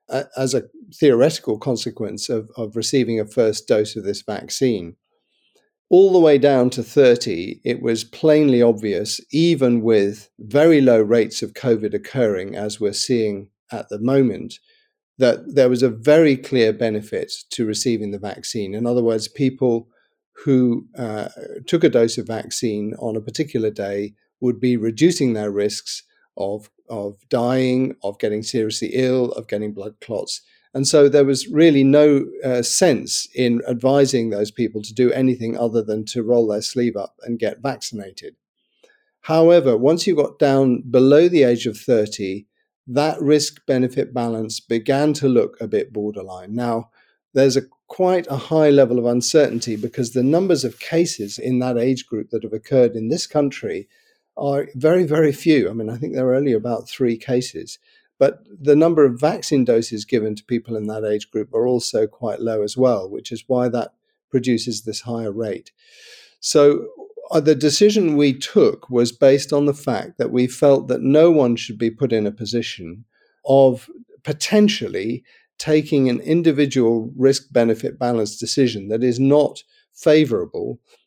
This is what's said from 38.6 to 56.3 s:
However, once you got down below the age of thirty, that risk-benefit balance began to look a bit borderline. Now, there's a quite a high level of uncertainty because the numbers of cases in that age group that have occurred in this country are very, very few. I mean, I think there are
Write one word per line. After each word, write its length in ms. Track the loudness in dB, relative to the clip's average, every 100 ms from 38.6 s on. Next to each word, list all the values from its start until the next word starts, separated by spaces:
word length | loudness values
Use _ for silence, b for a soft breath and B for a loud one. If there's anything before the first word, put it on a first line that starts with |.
| _ _ _ _ _ _
However, 560 | -2 4 6 6 4 2
once 300 | 2 2 0
you 80 | 0
got 240 | -2 0
down 420 | 2 4 2 0 0
below 380 | 4 6 6 6
the 160 | 4
age 240 | 2 2 -2
of 100 | -8
thirty, 720 | -2 0 0 -6 -8 -8 -12 _ _ _ -6
that 360 | -2 -2 -2
risk-benefit 920 | 2 2 0 -10 -2 0 0 -2 -6
balance 460 | -4 -6 -6 -8 -10
began 540 | -6 -4 0 0 0
to 160 | 0 2
look 260 | 2 0 -6
a 80 | -4
bit 240 | -4 -4
borderline. 600 | -6 -8 -8 -14 -16 -10
Now, 360 | -6 -4 -4 -8 _ _ _ _
there's 220 | 2 2 2
a 120 | -6 _ _
quite 400 | -4 0 0 -2
a 80 | -8
high 360 | -2 2 4
level 280 | 6 4 2
of 60 | 0
uncertainty 720 | -2 2 2 2 -2 -6 -8
because 340 | -8 -6 -6
the 120 | -2
numbers 420 | 0 0 2 0 -2
of 140 | -8
cases 600 | -4 -2 -2 -4 -12 -8
in 200 | -4 -2
that 180 | -2 -2
age 280 | -2 -2 -6
group 240 | -10 -6
that 120 | -8
have 80 | -6
occurred 460 | -10 0 2 2 0
in 100 | -6
this 180 | -6 -4
country 640 | -2 -2 -4 -10 -10 -12 _ _ _ _ -8
are 320 | -4 -4 -6 -2
very, 300 | 2 2 2
very 260 | 2 0
few. 380 | 0 2 2 2
I 40 |
mean, 160 | -4 -8
I 60 | -8
think 180 | -8
there 140 | -4
are 80 | 0